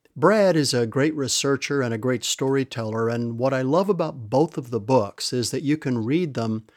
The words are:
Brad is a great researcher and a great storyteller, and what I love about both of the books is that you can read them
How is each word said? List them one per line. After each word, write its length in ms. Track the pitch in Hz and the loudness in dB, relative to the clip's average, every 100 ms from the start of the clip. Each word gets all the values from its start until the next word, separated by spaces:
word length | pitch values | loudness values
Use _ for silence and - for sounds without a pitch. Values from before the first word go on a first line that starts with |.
| _ | _
Brad 400 | - 160 214 196 | 2 4 6 4
is 200 | 160 135 | 4 2
a 120 | 123 117 | 2 0
great 300 | 131 151 156 | 2 0 0
researcher 640 | 127 - 143 135 - 143 | -2 -2 0 0 -2 -2
and 140 | 123 | -2
a 40 | 113 | -2
great 260 | 127 123 | -2 -2
storyteller, 840 | - - 135 135 131 - 110 113 113 | -2 -2 0 0 -2 -6 -4 -2 -2
and 300 | 117 120 117 | -2 -4 -2
what 160 | 131 | 0
I 80 | 131 | 0
love 260 | 131 165 196 | 2 2 2
about 400 | 175 160 135 107 | 0 -2 -6 0
both 300 | 131 165 - | 2 2 -2
of 100 | 123 | -6
the 120 | 117 | -4
books 520 | 104 131 101 - - | 2 2 2 -4 -4
is 180 | 127 113 | -2 -2
that 120 | 127 | -2
you 160 | 135 151 | -2 -2
can 260 | 143 120 | 0 -2
read 300 | 110 160 170 | 0 0 0
them 320 | 123 113 110 - | -2 -2 -4 -8